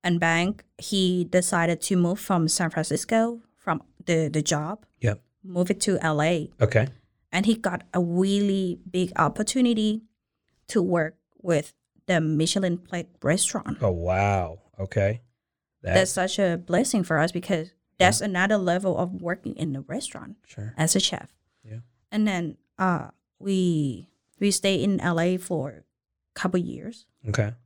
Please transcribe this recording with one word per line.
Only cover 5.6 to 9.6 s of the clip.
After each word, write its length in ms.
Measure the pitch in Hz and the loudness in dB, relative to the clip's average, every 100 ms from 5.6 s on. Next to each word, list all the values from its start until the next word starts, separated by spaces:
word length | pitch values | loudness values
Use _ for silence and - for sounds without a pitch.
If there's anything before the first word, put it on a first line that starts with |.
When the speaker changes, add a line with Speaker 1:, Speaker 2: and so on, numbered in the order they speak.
| 180 | 0
Speaker 1:
it 100 | 196 | 0
to 160 | - 185 | 0 0
L 220 | 160 151 | 0 2
A. 280 | 156 175 151 - | 2 0 -4 0
Speaker 2:
Okay. 260 | 107 110 135 - _ _ _ | 2 2 0 -4 _ _ _
Speaker 1:
And 120 | 175 196 | 0 2
he 80 | 220 | 0
got 260 | 190 175 - | -2 -6 -4
a 80 | 175 | -2
really 800 | 175 175 190 202 202 196 185 175 - | 0 2 2 2 2 2 -2 -4 -6
big 220 | 180 180 - | -2 -2 2
opportunity 840 | 165 220 214 262 | 0 0 -2 2